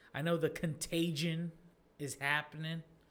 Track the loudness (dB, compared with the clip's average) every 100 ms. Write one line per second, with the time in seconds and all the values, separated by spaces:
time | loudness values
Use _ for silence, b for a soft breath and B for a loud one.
0 | B -2 0 4 2 2 -2 -2 -2 2
1 | 2 2 0 0 -4 -8 -18 -20 _ -8
2 | -8 -2 2 2 0 -6 -6 -6 -8 -18
3 | b